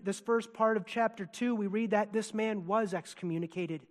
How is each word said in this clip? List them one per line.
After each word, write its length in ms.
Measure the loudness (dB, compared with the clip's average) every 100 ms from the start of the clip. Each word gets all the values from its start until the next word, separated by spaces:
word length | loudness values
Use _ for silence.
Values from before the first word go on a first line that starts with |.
this 160 | -6 -4
first 320 | 2 2 0
part 240 | 2 4 4
of 80 |
chapter 400 | 0 0 0 0
two, 300 | -8 -2 0
we 140 | 0 0
read 240 | 0 2
that 200 | 2 2
this 220 | -2 -2
man 320 | -2 -2 -2 0
was 260 | 0 2
excommunicated. 880 | -2 -6 -8 -4 -2 -4 -4 -4 -6 -10